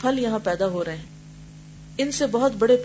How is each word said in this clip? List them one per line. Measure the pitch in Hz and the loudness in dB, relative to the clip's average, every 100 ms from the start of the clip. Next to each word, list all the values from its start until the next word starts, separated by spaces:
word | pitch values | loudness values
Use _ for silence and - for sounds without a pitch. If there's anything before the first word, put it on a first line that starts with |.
پھل | 254 269 | 0 0
یہاں | 240 220 | 0 0
پیدا | 196 175 190 | -2 0 0
ہو | 180 | -2
رہے | 165 160 | -4 -8
ہیں، | - - - - - - - - - - | -12 -20 -20 -20 -20 -20 -20 -20 -10 -4
ان | 277 | -2
سے | - 277 | -2 0
بہت | 233 269 208 | 2 2 2
بڑے | 226 247 | 4 4